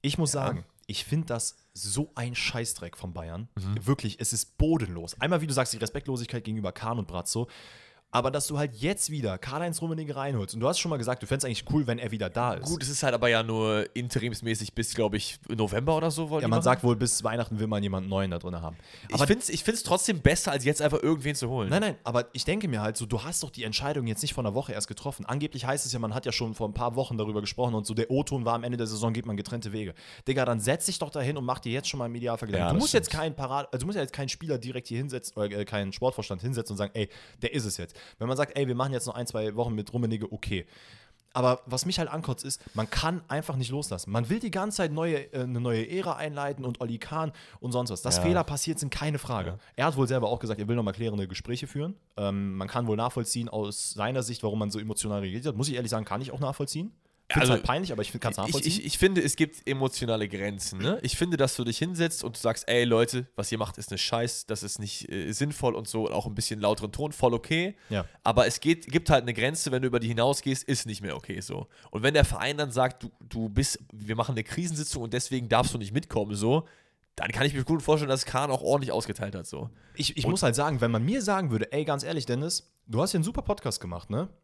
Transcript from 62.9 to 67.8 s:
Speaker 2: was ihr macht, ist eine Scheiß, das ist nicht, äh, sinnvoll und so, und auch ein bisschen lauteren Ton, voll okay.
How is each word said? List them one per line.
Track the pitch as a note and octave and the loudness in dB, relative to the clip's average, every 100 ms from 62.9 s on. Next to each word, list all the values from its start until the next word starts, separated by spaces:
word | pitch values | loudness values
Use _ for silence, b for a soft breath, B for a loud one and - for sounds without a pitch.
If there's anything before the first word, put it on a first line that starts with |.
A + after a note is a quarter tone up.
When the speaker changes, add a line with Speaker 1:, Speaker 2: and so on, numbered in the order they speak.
| A2+ A#2 B2+ B2+ | 6 6 2 -4
Speaker 2:
was | - G2+ | -6 -2
ihr | A2+ | -2
macht, | G2 - | -2 -6
ist | - | -8
eine | F#2+ | -4
Scheiß, | - A#2 A#2 - | 0 0 0 -4
das | - G#2+ | -6 -6
ist | G2+ - | -4 -6
nicht, | G#2 - - | -6 -8 -6
äh, | F#2+ D#2 | -4 -4
sinnvoll | G#2+ C#3+ - B2+ | -2 -2 0 0
und | A2 A2 | 0 -4
so, | A2 A2 | -2 0
und | |
auch | G2+ | 0
ein | A2 | -2
bisschen | G#2 - G#2+ | -4 -4 2
lauteren | G#2 G#2+ G#2+ | 2 2 -2
Ton, | - D3+ | -4 -6
voll | - B2 | 2 2
okay. | A#2 - D#3+ F3+ - | 2 0 0 0 -6